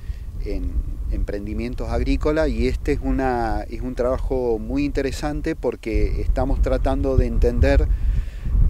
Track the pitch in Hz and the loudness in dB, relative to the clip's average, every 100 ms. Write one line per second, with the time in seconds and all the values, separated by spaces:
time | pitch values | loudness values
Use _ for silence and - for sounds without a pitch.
0 | - - - - - - - - - - | -10 -10 -10 -8 -4 -4 -4 -4 -4 -4
1 | - - - 101 104 107 117 123 117 117 | -4 -2 -2 -4 -4 -4 -4 -4 -2 0
2 | 117 139 151 156 156 113 123 123 - 139 | 0 2 2 2 2 2 0 0 0 0
3 | 131 131 131 123 117 107 107 117 120 117 | 0 0 2 0 0 -2 -4 -6 -6 -2
4 | 123 127 - 131 123 110 110 135 143 143 | 0 0 0 -2 0 -2 -2 -2 -2 -2
5 | 135 127 151 147 147 160 127 113 - 110 | -2 -4 -4 -4 -4 -4 -4 -4 -2 2
6 | - - 104 127 131 135 - 131 139 135 | 2 0 0 0 2 2 2 2 2 0
7 | 139 131 127 113 120 120 135 139 139 - | 2 2 2 4 2 4 4 4 4 2
8 | - - - - - - - | 0 0 -2 -4 0 4 4